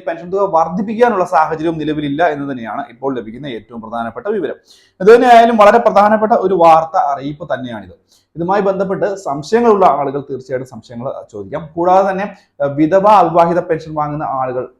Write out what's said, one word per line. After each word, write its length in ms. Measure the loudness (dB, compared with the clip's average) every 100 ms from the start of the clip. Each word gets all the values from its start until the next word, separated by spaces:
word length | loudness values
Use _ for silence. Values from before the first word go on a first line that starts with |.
| -6
പെൻഷൻ 220 | -10 -6
തുക 120 | -4 0 0
വർദ്ധിപ്പിക്കാനുള്ള 680 | -2 -4 -6 0 0 0 0
സാഹചര്യവും 520 | 0 0 -2 -4 -4
നിലവിലില്ല 500 | -4 -4 -4 -2 -2
എന്ന് 240 | -2 -8
തന്നെയാണ് 320 | -10 -10 -10 -12
ഇപ്പോൾ 280 | -10 -8 -6
ലഭിക്കുന്ന 300 | -8 -12 -12
ഏറ്റവും 340 | -12 -14 -16
പ്രധാനപ്പെട്ട 460 | -10 -8 -8 -10 -6
വിവരം. 280 | -6 -6 -10 _ _ _ -2
ഇത് 140 | 6 6
തന്നെയായാലും 420 | 8 6 6 6
വളരെ 200 | 6 6
പ്രധാനപ്പെട്ട 540 | 4 4 4 2 2
ഒരു 220 | 0 0
വാർത്ത 440 | 4 6 6 4 -2
അറിയിപ്പ് 560 | -2 -4 -8 -10 -8
തന്നെയാണിത്. 420 | -8 -8 -12 -16 -20 _ _ _ -8
ഇതുമായി 260 | -2 0
ബന്ധപ്പെട്ട് 540 | 0 0 -2 -2 -4 -6
സംശയങ്ങളുള്ള 680 | -8 -8 -2 0 2 4 4
ആളുകൾ 380 | 2 -2 -6 -8
തീർച്ചയായിട്ടും 380 | -12 -8 -8 -8
സംശയങ്ങൾ 440 | -16 -18 -12 -10 -12 -14
ചോദിക്കാം. 380 | -14 -10 -12 -10 -4
കൂടാതെ 360 | 2 4 2
തന്നെ, 240 | -2 -6 -10 _ -6
ആ, 20 | -4
വിധവ 420 | 0 2 4 4
അവിവാഹിത 520 | 4 4 2 2 0
പെൻഷൻ 340 | -2 -4 -6
വാങ്ങുന്ന 300 | -8 -6 -6
ആളുകൾ 460 | -6 -6 -6 -6 -8 _